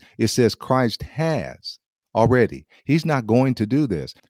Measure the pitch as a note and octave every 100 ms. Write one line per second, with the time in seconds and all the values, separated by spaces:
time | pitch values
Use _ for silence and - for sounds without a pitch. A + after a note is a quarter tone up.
0 | _ - A2+ - A2+ - - C3 A#2+ -
1 | - C#3 D#3+ C#3 C2+ - - - _ _
2 | _ G#2+ A#2 B2+ G2 C#2 - _ - D#3
3 | D#3+ C#3 G#2+ A#2+ C3 - G#2+ C3+ C#3 D#2+
4 | C2 -